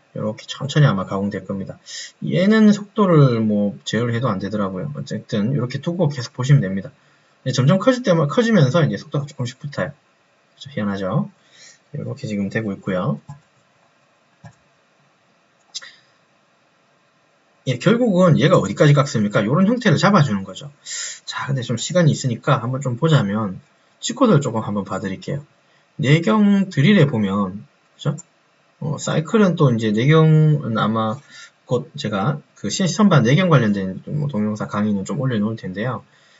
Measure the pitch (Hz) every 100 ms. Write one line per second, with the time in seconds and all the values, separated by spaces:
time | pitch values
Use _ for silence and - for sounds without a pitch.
0 | _ - 107 110 - - - 156 139 98
1 | 92 98 101 101 - 98 - - - -
2 | - - 156 147 190 220 214 202 - -
3 | 196 160 139 113 110 104 101 - - 107
4 | 120 117 127 95 98 104 98 92 76 71
5 | - - - 110 107 139 123 139 - 175
6 | 160 135 117 - 127 143 95 98 - -
7 | _ _ _ _ 131 123 139 190 262 247
8 | - 170 143 - 233 214 131 175 135 101
9 | - 143 - - 120 - 147 - - -
10 | _ _ _ _ _ - - - 104 98
11 | 95 127 208 _ _ _ - _ _ 147
12 | 151 120 110 104 98 113 110 98 - 92
13 | 90 - - - _ _ _ _ _ _
14 | _ _ _ _ - _ _ _ _ _
15 | _ _ _ _ _ _ _ - - -
16 | _ _ _ _ _ _ _ _ _ _
17 | _ _ _ _ _ _ - 123 - 233
18 | 247 175 185 104 143 185 - 202 156 143
19 | 131 120 104 120 104 156 190 247 208 147
20 | 185 202 139 101 95 - - - - -
21 | - - - - - 135 113 113 - 180
22 | 160 110 135 110 - 127 120 131 135 117
23 | 160 143 101 107 107 92 - _ _ _
24 | - 226 254 156 127 113 104 104 92 95
25 | 95 92 - 95 - _ _ _ _ -
26 | 120 156 175 214 202 202 196 - 151 208
27 | 143 113 101 98 95 101 - _ _ -
28 | - - - _ _ _ _ - 147 143
29 | - 156 156 226 196 160 143 113 113 107
30 | 131 160 160 156 156 151 - 107 107 113
31 | 110 110 - - - _ - 95 - -
32 | 107 104 110 - - _ 104 - 185 -
33 | 208 160 113 156 185 151 110 101 95 95
34 | - 101 101 104 107 107 101 104 107 101
35 | 95 98 131 113 104 113 95 92 120 110
36 | - _ _ _